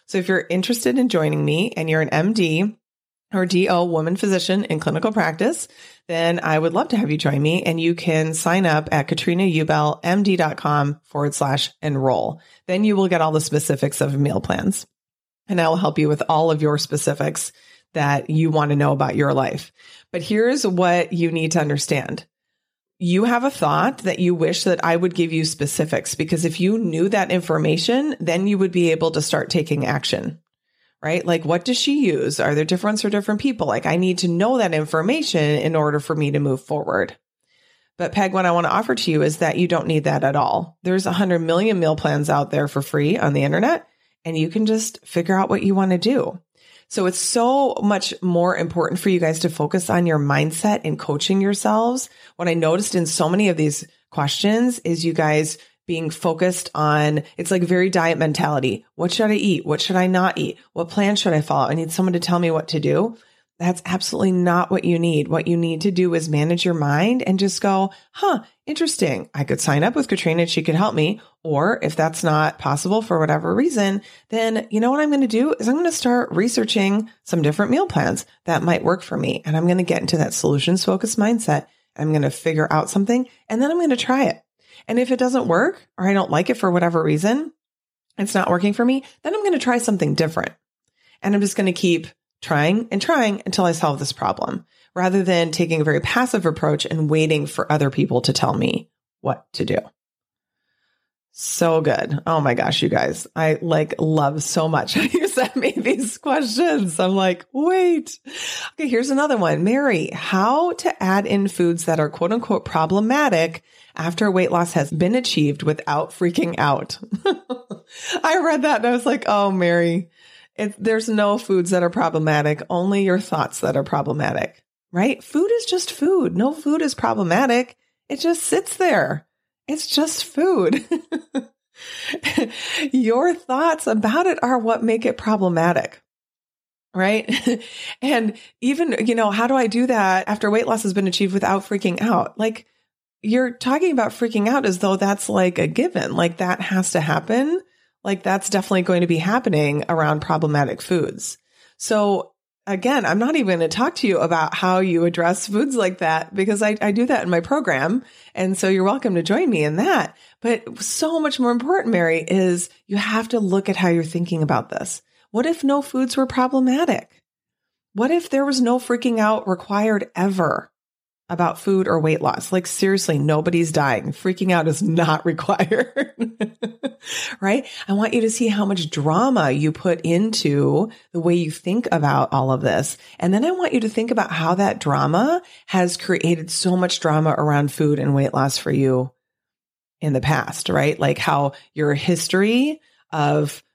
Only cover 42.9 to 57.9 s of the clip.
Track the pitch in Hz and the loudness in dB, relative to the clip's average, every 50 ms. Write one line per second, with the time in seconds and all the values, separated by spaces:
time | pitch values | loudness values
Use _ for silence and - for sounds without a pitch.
42.9 | - 147 147 151 196 - - 156 143 143 139 147 151 170 214 277 339 - - _ | -2 0 0 2 0 0 0 0 0 2 0 0 0 2 2 2 0 0 -4 _
43.9 | _ _ _ _ _ _ - 165 165 160 156 165 - 220 220 214 220 220 220 - | _ _ _ _ _ _ -8 -4 -2 0 0 0 0 0 0 2 2 0 -2 -4
44.9 | - - _ - - 175 170 170 190 190 190 - 196 196 - 196 196 190 190 190 | -10 -14 _ -6 -4 -2 0 2 2 2 2 2 0 0 2 2 2 2 2 2
45.9 | 185 175 180 220 269 262 - - - 180 _ _ _ _ _ - - - _ - | 2 2 2 2 2 0 0 -2 -6 -10 _ _ _ _ _ -20 -20 -20 _ -10
46.9 | - - 190 180 180 - - - - 240 233 247 262 277 277 - - - - 202 | -4 -2 -2 0 0 -2 -2 -2 0 2 2 2 4 2 2 0 0 0 0 0
47.9 | 208 190 202 - - - - 180 175 170 175 180 180 - 170 170 165 175 160 - | 0 0 -2 -4 -6 -4 -2 0 2 2 2 2 0 0 -2 -4 -2 -2 -2 -2
48.9 | - 180 - 202 185 175 170 160 160 160 - 165 160 - 151 147 - 185 175 - | -2 -2 0 2 2 2 2 0 -2 0 -2 -4 -2 -2 -4 -2 -2 -2 -2 0
49.9 | - 175 175 170 160 151 143 143 139 143 151 156 160 - - 208 208 - - 160 | 0 2 2 2 2 2 2 2 2 2 0 0 -2 -2 0 0 0 0 -2 -4
50.9 | 151 - - - 147 143 - - 190 196 196 202 202 196 - 214 214 220 226 240 | -6 -6 -4 -4 -4 -2 0 0 0 2 2 0 0 0 0 0 2 2 2 0
51.9 | 247 262 - - - - - - _ - 175 180 165 165 160 156 165 185 208 - | 0 -2 -6 -10 -14 -20 -20 -16 _ -4 -2 -2 0 2 2 2 2 2 0 0
52.9 | - 185 165 156 - - 165 156 180 196 208 196 170 156 156 151 147 - - - | 0 -2 -2 0 0 0 0 2 2 2 2 2 2 2 0 0 -2 -4 -8 -14
53.9 | _ _ _ _ - 156 143 147 - - - 202 214 226 240 254 240 - - 165 | _ _ _ _ -4 -2 -2 -2 -2 0 0 2 2 4 2 2 0 -2 -4 -4
54.9 | 170 160 165 165 160 165 160 151 151 151 156 156 - - - - _ _ _ - | -2 -2 -2 -2 0 0 0 2 2 2 0 -2 -4 -10 -16 -20 _ _ _ -6
55.9 | 170 160 165 156 160 - - 175 160 165 185 185 180 175 - - - 151 151 151 | -6 -4 -4 -6 -6 -4 -2 -2 0 0 0 0 0 -2 -6 -8 -4 0 2 2
56.9 | 147 151 151 151 151 151 151 - - - 175 - 196 185 175 170 185 180 185 190 | 4 4 4 2 0 0 -4 -6 -10 -8 -4 -2 0 0 2 2 2 2 2 2